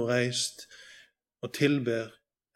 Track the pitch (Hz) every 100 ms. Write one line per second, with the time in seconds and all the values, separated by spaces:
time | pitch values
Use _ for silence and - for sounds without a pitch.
0 | 117 123 123 123 - - - - - -
1 | - _ _ - - - 143 143 120 113
2 | 110 - _ _ _